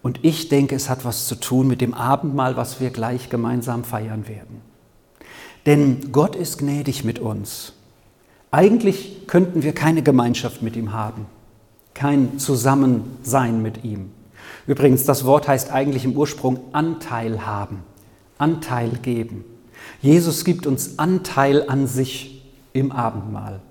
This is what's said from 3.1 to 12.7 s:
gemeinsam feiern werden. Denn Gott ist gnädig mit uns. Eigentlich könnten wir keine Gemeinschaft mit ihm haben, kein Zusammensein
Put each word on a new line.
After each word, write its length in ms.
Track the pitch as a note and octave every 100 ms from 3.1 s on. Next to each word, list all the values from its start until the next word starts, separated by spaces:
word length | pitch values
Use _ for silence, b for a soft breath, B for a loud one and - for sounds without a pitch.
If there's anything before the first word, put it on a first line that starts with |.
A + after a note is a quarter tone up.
| B2 -
gemeinsam 540 | A#2+ A#2 B2 B2 A#2+
feiern 420 | A#2+ A2+ A2 A2 G#2
werden. 340 | G#2 - G#2+ - _ _ _ _ B B B B B
Denn 460 | D3 D3 C#3+ B2 -
Gott 240 | C3+ D3
ist 240 | - E3 -
gnädig 460 | C#3+ C#3+ C#3+ B2+
mit 160 | E3 -
uns. 540 | A2+ G#2 G2+ - - - _ _ _ _ b b b
Eigentlich 760 | C#3+ G3 A#3 G#3+ - - - -
könnten 340 | F3 F3+ E3+
wir 100 | D3+
keine 300 | D3 D3 D#3+
Gemeinschaft 580 | D3 C3 A#2+ A#2 A2+ -
mit 140 | A2+
ihm 180 | A2+ G#2+
haben, 340 | A2 G#2+ A2 G#2+ - - _ _ _ _
kein 460 | - C#3 C#3+ B2+ -
Zusammensein 1200 | - B2+ C3